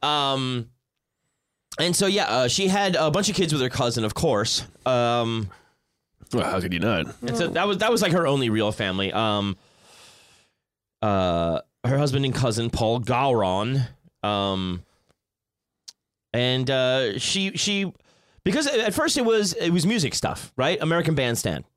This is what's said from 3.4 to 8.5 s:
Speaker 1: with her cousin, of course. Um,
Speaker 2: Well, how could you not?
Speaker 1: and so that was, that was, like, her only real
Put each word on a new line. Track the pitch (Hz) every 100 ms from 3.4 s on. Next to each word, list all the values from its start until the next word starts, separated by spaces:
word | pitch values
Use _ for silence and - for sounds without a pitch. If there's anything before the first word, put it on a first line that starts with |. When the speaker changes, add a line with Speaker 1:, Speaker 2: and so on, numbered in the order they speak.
| 170
Speaker 1:
with | 151
her | 127
cousin, | - 120 120
of | 107
course. | - 123 107 113 - - - 135
Um, | 123 120 120 117 113 101 - _ _ _ _ _ _ -
Speaker 2:
Well, | 120 -
how | 95
could | 85
you | 87
not? | 98 87 76 -
Speaker 1:
and | 240 233
so | 220
that | 165 202
was, | 190
that | 214
was, | 240
like, | 202
her | 175 160
only | 139
real | 120